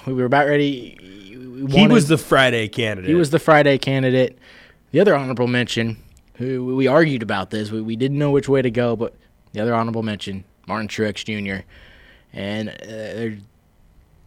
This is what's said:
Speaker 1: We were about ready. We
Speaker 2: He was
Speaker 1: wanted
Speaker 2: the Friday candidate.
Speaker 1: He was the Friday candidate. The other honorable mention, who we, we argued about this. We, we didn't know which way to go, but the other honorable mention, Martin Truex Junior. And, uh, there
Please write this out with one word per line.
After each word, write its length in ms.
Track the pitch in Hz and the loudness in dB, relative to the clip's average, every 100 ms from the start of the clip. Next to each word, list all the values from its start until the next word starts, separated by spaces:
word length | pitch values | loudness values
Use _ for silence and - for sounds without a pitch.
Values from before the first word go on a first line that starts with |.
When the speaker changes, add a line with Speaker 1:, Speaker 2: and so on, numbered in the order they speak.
| 131 | -6
Speaker 1:
We 80 | |
were 100 | 127 | -2
about 240 | 123 139 143 | 2 2 4
ready. 480 | 147 143 131 110 - | 2 0 -4 -10 -18
We 680 | 92 98 95 123 127 127 139 | -20 -20 -20 -18 -16 -8 0
Speaker 2:
He 120 | 139 208 | 4 6
was 200 | 233 147 | 6 4
Speaker 1:
wanted 20 | |
Speaker 2:
the 100 | 160 | 0
Friday 520 | - 143 131 117 107 | 2 2 4 2 -2
candidate. 400 | - 110 98 92 | -4 -4 -4 0
Speaker 1:
He 60 | 170 | 0
was 140 | 147 | 2
the 100 | 156 | 0
Friday 380 | - 151 143 135 | 4 6 6 2
candidate. 600 | 139 135 131 127 127 - - - - _ _ | 0 0 2 2 0 -4 -20 -20 -20 _ _
The 100 | 147 | 2
other 120 | 208 143 | 4 2
honorable 300 | 131 117 123 | 0 -2 0
mention, 500 | 123 117 117 113 110 - _ _ - | 0 -2 -2 -4 -6 -16 _ _ -10
who 280 | 127 127 | -6 -4
we, 100 | 127 131 | -4 0
we 120 | 131 | 4
argued 360 | 147 160 131 | 4 4 0
about 260 | 107 101 95 | -2 -4 -4
this. 220 | 107 107 | -6 -4
We, 100 | 110 | -6
we 160 | 110 113 | -6 -4
didn't 200 | 135 143 | -2 0
know 140 | 147 | 0
which 160 | 139 135 | 0 2
way 140 | 135 | 2
to 100 | 127 | 2
go, 240 | 113 120 110 | 0 0 -2
but 200 | 117 - _ _ _ | -4 -8 _ _ _
the 80 | 104 | -4
other 160 | 117 117 | 0 0
honorable 260 | 113 113 | 0 -4
mention, 440 | 110 101 101 98 - _ - | -4 -6 -8 -12 -14 _ -8
Martin 220 | 107 107 | -8 -6
Truex 380 | - 107 98 - | -4 -4 -4 -8
Junior. 400 | 107 98 98 - - - - - _ _ | -8 -6 -8 -12 -20 -20 -20 -20 _ _
And, 380 | - 98 107 107 | -12 -8 -8 -8
uh, 60 | - 104 | -12 -16
there 500 | 110 107 107 117 104 101 _ _ _ _ _ _ _ | -12 -12 -8 -8 -8 -16 _ _ _ _ _ _ _